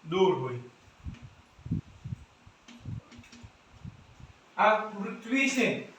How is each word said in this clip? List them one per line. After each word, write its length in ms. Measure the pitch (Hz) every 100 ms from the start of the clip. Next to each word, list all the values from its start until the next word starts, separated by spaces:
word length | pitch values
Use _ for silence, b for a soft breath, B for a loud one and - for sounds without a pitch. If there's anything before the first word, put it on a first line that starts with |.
| 160
દૂર 220 | 185 185 127
હોય. 200 | 127 120 - - - - - - - - - - - - - - - - - _ - _ - 240 - - - 240 - 240 233 - _ - - - - - - - - -
આ 180 | 208 214 214
પૃથ્વી 560 | 196 226 240 226 269 269 254
છે 120 | 196 - -